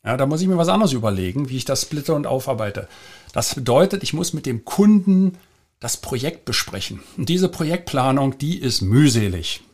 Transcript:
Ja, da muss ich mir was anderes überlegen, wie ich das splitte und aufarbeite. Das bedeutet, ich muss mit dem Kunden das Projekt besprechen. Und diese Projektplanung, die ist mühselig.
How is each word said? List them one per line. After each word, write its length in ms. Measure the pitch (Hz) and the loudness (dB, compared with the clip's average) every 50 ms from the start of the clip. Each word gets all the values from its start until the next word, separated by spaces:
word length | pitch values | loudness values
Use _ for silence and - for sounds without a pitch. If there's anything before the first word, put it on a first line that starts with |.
| _ | _
Ja, 120 | 107 120 | -4 0
da 80 | 131 135 | 0 0
muss 160 | 143 151 160 | 0 0 0
ich 60 | 190 | 0
mir 100 | 190 185 | 2 2
was 100 | 170 165 | 2 2
anderes 260 | 175 185 202 220 170 131 | 2 2 2 2 2 0
überlegen, 560 | 123 110 107 98 92 92 90 92 139 143 123 | 0 0 0 0 0 -2 -2 -4 -4 -6 -4
wie 80 | 127 | -6
ich 80 | 131 - | -6 -4
das 180 | - 135 - - | -4 -4 -4 -4
splitte 300 | - - 147 147 - 160 | -6 -6 -6 -2 -2 -2
und 140 | 143 147 | -2 -2
aufarbeite. 600 | - 131 135 - 139 127 107 110 101 - 101 98 - - - - - - - - - | -2 -4 -4 -2 -4 -4 -4 -4 -6 -6 -10 -14 -14 -18 -20 -20 -20 -20 -20 -20 -8
Das 240 | - - 113 - - | -6 -4 -4 -4 -6
bedeutet, 480 | 139 127 123 120 143 180 190 202 190 - | -4 0 2 4 4 4 4 2 -6 -6
ich 100 | - - | -4 -4
muss 200 | 156 - - - | -4 -4 -4 -6
mit 120 | 143 - | -6 -6
dem 200 | 135 120 110 - | -6 -6 -6 -6
Kunden 720 | - - - 202 208 214 208 185 196 190 185 190 185 180 - _ _ _ _ _ _ _ _ | -4 2 4 6 6 6 6 4 4 2 4 2 2 -2 -6 _ _ _ _ _ _ _ _
das 180 | - 127 - | -8 -8 -8
Projekt 480 | - - - 135 120 120 147 - - _ | -8 -6 -6 -6 -4 -4 -6 -8 -8 _
besprechen. 560 | - 110 - - - - 98 - - - - - - - | -4 -4 -4 -4 -4 -8 -10 -8 -8 -10 -14 -16 -14 -8
Und 120 | - 123 110 | -6 -2 0
diese 200 | 170 185 185 180 | 0 2 0 0
Projektplanung, 880 | - - 160 151 170 180 180 - - 135 127 135 131 131 135 135 131 | 0 -4 -2 -2 -2 -4 -4 -4 -2 0 2 2 2 2 2 0 -2
die 200 | - 147 151 180 | -2 -4 -4 -4
ist 240 | 196 135 127 - - | -2 -2 -2 0 0
mühselig. 800 | 95 95 110 135 151 143 113 117 107 98 90 90 85 - - - - _ | 2 4 6 6 6 6 4 2 0 0 -2 -4 -6 -6 -8 -8 -12 _